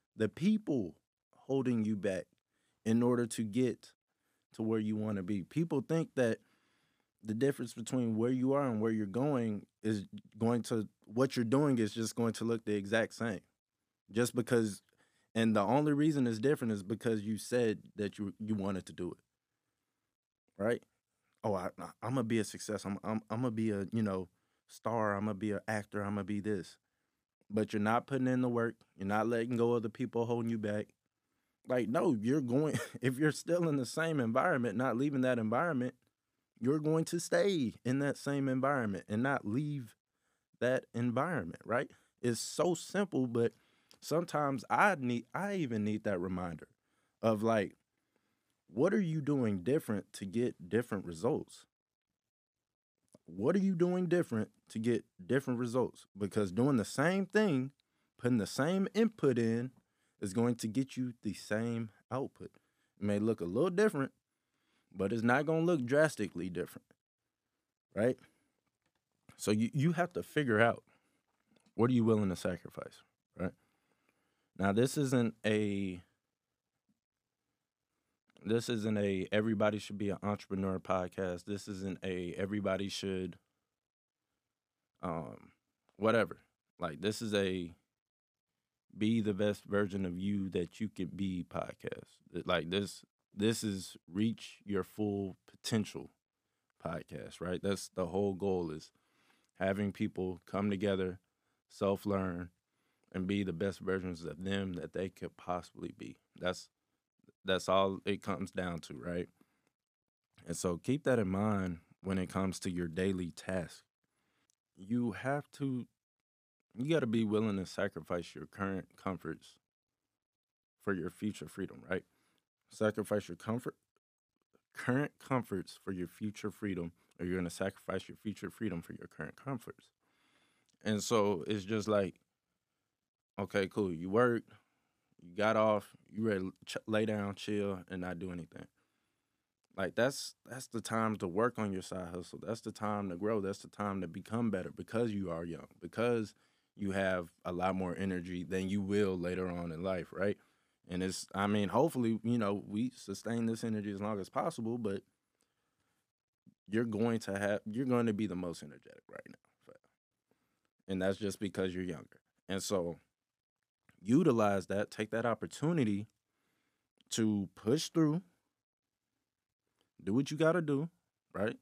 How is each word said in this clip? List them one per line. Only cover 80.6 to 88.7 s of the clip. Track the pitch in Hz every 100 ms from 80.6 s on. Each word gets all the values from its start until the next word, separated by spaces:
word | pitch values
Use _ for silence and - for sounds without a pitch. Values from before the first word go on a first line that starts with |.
| 95 92
podcast. | - 92 90 - 92 87
This | - 101 -
isn't | 92 98 87
a | 95 90 87 82
everybody | 98 104 95 95 98
should, | - 98 92 92 - _ _ _ _ _ _ _ _ _ _ _ _ _ _ _ -
um, | 90 82 62 52 - _ _ _ _ -
whatever. | 110 113 87 - _ _ _ -
Like, | 85 73
this | 101 104
is | 113
a | 104 98 92 82 82 _ _ _ _ _ _ _ _ _